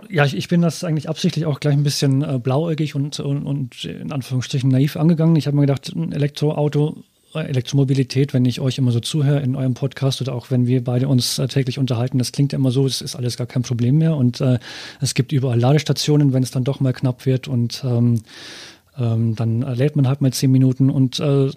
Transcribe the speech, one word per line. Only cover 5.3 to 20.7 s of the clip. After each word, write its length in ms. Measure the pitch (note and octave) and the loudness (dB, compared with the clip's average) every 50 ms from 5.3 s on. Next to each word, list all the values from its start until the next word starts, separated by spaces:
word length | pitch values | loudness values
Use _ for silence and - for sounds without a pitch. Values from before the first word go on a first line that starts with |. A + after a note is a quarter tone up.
| E3 | 4
Ich 100 | D#3 - | 2 2
habe 80 | D3 C#3+ | 0 2
mir 60 | D3 | 2
gedacht, 280 | C#3+ C#3 C3+ C3 - - F#3 | 2 2 2 -2 -4 -8 -8
ein 160 | E3+ E3 F3 | -6 -6 -4
Elektroauto, 920 | E3 D3+ C#3+ C#3+ - - D3 D3+ D#3 - D3 D3+ D3 D3 D3+ D#3 - - - _ _ _ _ _ - | -2 -2 -2 -2 -2 -2 -2 -2 0 0 -2 0 0 0 0 -2 -4 -8 -18 _ _ _ _ _ -10
äh, 60 | D#3 D#3 | -8 -6
Elektromobilität, 840 | D#3 C#3+ B2+ A#2+ - - C#3 C#3 C3 C#3 C#3 C3 - - C3 D3 C#3+ - | -2 -2 -2 -2 0 2 2 4 4 2 0 0 0 0 0 0 0 2
wenn 100 | B2+ B2 | 0 2
ich 160 | B2+ A#2 - | 0 0 0
euch 180 | D3 C3 B2 | -2 -2 -2
immer 140 | - C3 B2 | 0 0 0
so 80 | A#2 A#2 | 0 0
zuhöre 400 | - - - D#3 C#3 C#3+ D3 C#3 | -2 -2 -2 0 2 2 2 0
in 160 | C#3+ B2 C3 | 0 -2 -2
eurem 180 | C#3+ C3 C3 A#2+ | -2 -2 -2 -2
Podcast 460 | - C#3+ C3 - - C3+ C3+ C3 - | -2 -4 -6 -4 -2 -2 -2 -2 -2
oder 160 | A#2+ C3+ C3+ | -4 -6 -6
auch 160 | A#2+ - - | -8 -6 -2
wenn 160 | C3 B2 B2 | 0 2 2
wir 160 | A#2+ B2+ C3 A#2+ | 4 2 0 0
beide 240 | B2+ B2 B2 C3 | 0 0 0 2
uns, 320 | C#3+ C3+ B2 A#2+ - - - | 2 2 2 2 0 -2 -2
äh, 80 | C#3 | -2
täglich 320 | B2 - C#3 B2+ B2+ - C#3 | -2 0 -2 -2 -2 -2 -2
unterhalten, 380 | C3+ B2 B2 A2+ B2 B2 - | -2 0 0 -2 -2 -2 0
das 160 | B2+ A#2+ - - | -2 -2 -2 0
klingt 180 | - C#3+ C#3 | 0 0 0
immer 200 | D3+ D3 C3+ C3 | 0 0 0 0
so, 140 | A#2+ C#3 C3+ | 2 2 0
es 160 | C3+ A#2+ - | 0 -2 -4
ist 140 | - C#3 - | -8 -8 -8
alles 220 | - B2 A#2+ - | -6 -4 -4 -4
gar 100 | - B2 | -6 -6
kein 160 | - - C3 A#2+ | -4 -4 -4 -2
Problem 360 | - B2 A2+ A#2+ A#2+ C#3 D#3+ | -2 -2 0 2 2 2 4
mehr. 180 | D#3+ D#3+ D#3+ | 2 2 2
Und, 240 | D3 B2 B2 B2 - | 2 2 0 0 0
äh, 180 | D3 B2+ B2+ A#2 - - - - - - - - | 0 0 0 0 -2 -8 -16 -16 -16 -16 -10 -6
es 140 | C#3 - - | -6 -4 -2
gibt 180 | C#3 B2 - | -2 -2 0
überall 300 | D#3+ B2+ C3 C3 A#2 A#2 | 0 -2 0 0 0 2
Ladestationen, 720 | A#2+ B2+ D3 D3+ - - C#3 - - D3 D3+ D3 D3 C#3 B2+ | 4 4 4 4 2 0 -2 -2 0 2 4 4 4 4 4
wenn 100 | C3 B2+ | 2 0
es 80 | A#2+ | -2
dann 140 | - C3+ B2 | -2 -4 -2
doch 160 | C#3 C3 - | -2 -2 0
mal 100 | C3 B2+ | 0 0
knapp 340 | B2 - - B2+ A#2+ - - | 0 0 -2 -2 -2 -2 0
wird 220 | C3+ C3 B2 - | 0 0 0 -2
und, 360 | - C3 A#2 A#2+ A2+ - - - | -2 -2 -2 -2 -2 -4 -6 -4
ähm, 360 | B2+ A#2+ A#2 A#2+ A#2+ A#2 A2+ - - - - - - - - - - - _ _ _ - | -2 0 2 2 2 2 0 -2 -8 -20 -20 -20 -18 -18 -18 -20 -20 -20 _ _ _ -6
ähm, 380 | - A#2+ A#2 A2+ A2+ A2+ A2+ A2 | -4 -2 0 0 0 0 0 -2
dann, 260 | G#2+ A2+ A2+ A2+ A#2 | -2 -2 -2 0 -2
äh, 120 | C3 C#3+ B2 | -2 -2 -2
lädt 240 | A#2 C#3 D3+ - | 0 0 0 2
man 100 | D3+ C3+ | 2 2
halt 140 | B2 C#3 C#3+ | 2 2 2
mal 100 | C3+ C3 | 0 0
zehn 180 | A#2+ - C#3+ C3 | 0 2 2 4
Minuten 400 | C3 C3 C3 C3 | 4 6 4 4